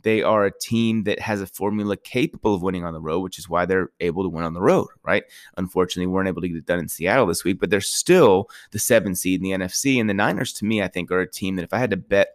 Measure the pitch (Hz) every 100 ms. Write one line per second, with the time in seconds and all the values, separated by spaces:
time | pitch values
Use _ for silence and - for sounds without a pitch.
0 | 110 110 76 107 98 - - 113 113 110
1 | 101 - 110 104 92 - 101 107 104 98
2 | - 123 156 - 110 95 92 90 87 80
3 | 78 85 95 - 85 85 90 92 85 -
4 | 87 85 95 82 82 85 117 185 - _
5 | - 98 - - - - 92 90 90 90
6 | 90 95 95 82 87 82 80 87 82 -
7 | 87 131 98 95 90 95 90 98 - -
8 | - 180 120 95 - - - 107 - 117
9 | 95 87 95 92 95 95 90 - 139 127
10 | 107 98 117 185 127 - 104 107 92 87
11 | 85 92 87 - 95 95 85 107 123 95
12 | - 98 95